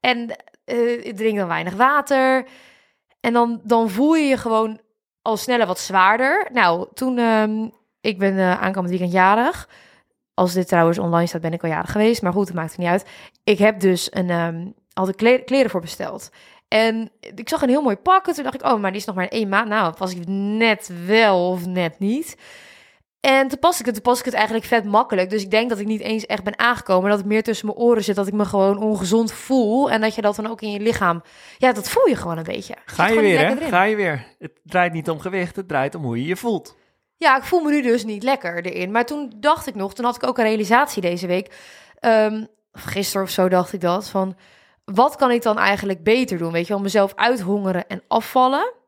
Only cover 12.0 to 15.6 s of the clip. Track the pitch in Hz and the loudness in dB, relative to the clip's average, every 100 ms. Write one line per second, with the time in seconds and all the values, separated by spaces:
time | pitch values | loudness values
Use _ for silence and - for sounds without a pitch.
12 | 214 226 196 180 190 175 160 - 175 185 | 2 2 0 0 -2 -4 -8 -4 0 0
13 | - - - _ - 196 202 202 185 175 | -2 -20 -20 _ -2 4 2 4 2 2
14 | - - 180 175 170 165 180 - _ - | -2 -4 -2 -2 -2 -6 -12 -16 _ -4
15 | 190 190 220 254 254 269 | -4 2 4 4 2 0